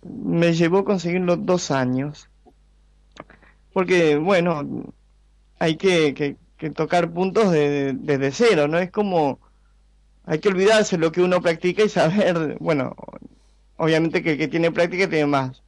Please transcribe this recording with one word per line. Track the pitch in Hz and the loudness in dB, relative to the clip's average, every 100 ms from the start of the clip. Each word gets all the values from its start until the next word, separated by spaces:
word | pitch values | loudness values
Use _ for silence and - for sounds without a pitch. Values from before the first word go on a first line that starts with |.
me | 175 - - 170 170 | -16 -10 -4 0 2
llevó | 165 170 185 | 2 2 2
a | 202 | 0
conseguirlo | 196 165 180 180 175 | -2 -2 -2 0 -2
dos | 208 180 - | 0 -2 0
años. | 135 127 127 143 147 - _ - _ _ _ _ _ _ - - - - _ _ | -2 0 -2 -4 -10 -20 _ -20 _ _ _ _ _ _ -20 -20 -20 -20 _ _
Porque, | - 180 185 165 147 | -4 0 2 4 2
bueno, | 160 196 175 160 143 127 - - _ _ _ _ _ _ | 2 2 2 -2 -6 -10 -12 -18 _ _ _ _ _ _
hay | 165 156 | -2 0
que, | 190 175 151 | 2 2 2
que, | 131 147 - _ _ | 0 -6 -6 _ _
que | 160 | -10
tocar | 147 156 175 170 | -6 0 0 0
puntos | 170 190 185 214 | -2 -2 2 2
de, | 165 147 143 139 | 2 2 0 -2
de, | |
desde | 135 151 139 135 | -4 -2 0 0
cero, | 135 233 180 143 | 2 4 4 2
¿no? | 165 | 0
Es | 180 | -2
como, | 214 208 180 143 - _ _ _ _ _ _ _ _ - | -4 -2 0 0 -4 _ _ _ _ _ _ _ _ -6
hay | 160 | -2
que | 202 | 0
olvidarse | 185 190 220 208 185 | 2 4 4 2 0
lo | 160 | 0
que | 170 | 0
uno | 180 180 | 0 2
practica | 170 165 180 180 | 0 -2 -2 0
y | 214 | 0
saber, | 185 160 196 185 170 156 - | 2 2 2 2 0 -2 -6
bueno, | 170 151 127 - - - - _ _ _ _ _ | -2 -2 -2 -8 -18 -18 -20 _ _ _ _ _
obviamente | 160 160 165 180 | 0 2 2 0
que | 165 | -2
el | 143 | -2
que | 151 | -2
tiene | 165 170 | 0 0
práctica | 165 170 180 185 | 0 -2 0 -2
tiene | 160 147 | 0 0
más, | 143 131 131 | 0 -2 -10